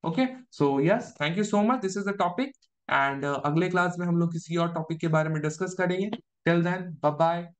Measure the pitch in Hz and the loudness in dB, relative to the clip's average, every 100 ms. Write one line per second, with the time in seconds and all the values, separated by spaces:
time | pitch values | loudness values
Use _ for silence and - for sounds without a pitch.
0 | - 170 254 - - - 143 139 151 226 | -2 0 -2 -2 -20 0 2 4 2 2
1 | - - 147 175 208 208 214 254 190 196 | -2 -4 -4 0 0 2 2 2 0 -4
2 | 196 196 180 175 285 - _ _ - 139 | -4 0 -2 0 -6 -6 _ _ -2 0
3 | 139 139 143 139 147 156 180 180 175 175 | 2 0 -2 -2 0 2 2 2 0 0
4 | 175 170 170 165 160 170 170 165 160 160 | 0 0 0 -2 -4 0 0 -2 -6 -4
5 | 170 156 156 156 151 151 185 - 180 185 | 0 2 2 0 -2 -4 -6 -2 0 0
6 | 208 - _ _ - 170 170 185 180 156 | -2 -6 _ _ 2 2 2 -2 -6 -2
7 | 147 147 165 170 170 _ | -2 2 2 2 -6 _